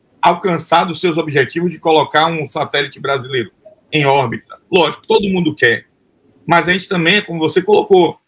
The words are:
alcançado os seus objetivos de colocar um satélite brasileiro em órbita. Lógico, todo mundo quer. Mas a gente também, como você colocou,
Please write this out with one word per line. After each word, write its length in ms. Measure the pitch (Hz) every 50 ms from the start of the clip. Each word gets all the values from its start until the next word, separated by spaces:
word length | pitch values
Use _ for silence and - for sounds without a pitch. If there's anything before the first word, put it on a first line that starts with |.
| _ _ _ _
alcançado 720 | - - 180 180 - 190 170 156 - - 165 170 190 185
os 80 | 156 -
seus 180 | - 180 156 165
objetivos 540 | 160 156 139 143 135 135 - 170 175 180
de 80 | 165 -
colocar 480 | - 165 160 156 139 - - 151 156 170
um 180 | 165 160 143
satélite 540 | 123 - 156 139 - - 143 143 139 - -
brasileiro 520 | 143 139 139 135 123 131 139 123 110 92 - _ _ - - _ _ _
em 160 | - 151 147
órbita. 540 | 139 135 139 131 120 113 113 - _ - - _ _
Lógico, 380 | 165 185 160 147 151 - - -
todo 220 | 220 220 202 196
mundo 260 | 185 180 170 156 151
quer. 300 | - 127 120 110 - - _ _ _ _ _ _ _ _ _ _ _ _
Mas 220 | - 170 170 156 170
a 60 | 180
gente 160 | 196 185 -
também, 320 | 190 175 160 170 196 208
como 180 | 202 - 170 165
você 220 | 156 156 - 185
colocou, 580 | 175 202 208 - - - 196 185 175 - - - _